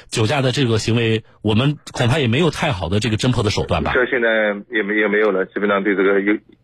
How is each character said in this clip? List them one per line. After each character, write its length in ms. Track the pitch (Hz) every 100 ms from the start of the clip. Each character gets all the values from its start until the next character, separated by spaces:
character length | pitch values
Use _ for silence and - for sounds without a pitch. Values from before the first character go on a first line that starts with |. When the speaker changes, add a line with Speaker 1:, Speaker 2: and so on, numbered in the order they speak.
| -
Speaker 1:
酒 180 | - 107
驾 140 | 147
的 100 | 131
这 120 | 131
个 140 | 123 110
行 180 | 117 117
为， 260 | 113 110 - -
我 120 | 104
们 240 | 110 143 147 -
恐 160 | - 120
怕 100 | 160
也 100 | 123
没 100 | 131
有 120 | 120
太 220 | - 165
好 160 | 92 80
的 100 | 101
这 100 | 113
个 80 | 104
侦 140 | -
破 120 | 120
的 80 | 104
手 140 | 98
段 200 | - 85
吧。 80 | -
Speaker 2:
这 100 | 131 120
现 140 | 127
在 80 | 117 110 107 101 -
也 120 | 117
没， 140 | 101 107
也 100 | 104
没 140 | 104
有 100 | 107
了， 140 | 95 95
基 140 | 98
本 80 | 104
上 160 | 101
对 100 | 104
这 80 | 98
个 180 | 98 98
有， 140 | 101 110 - -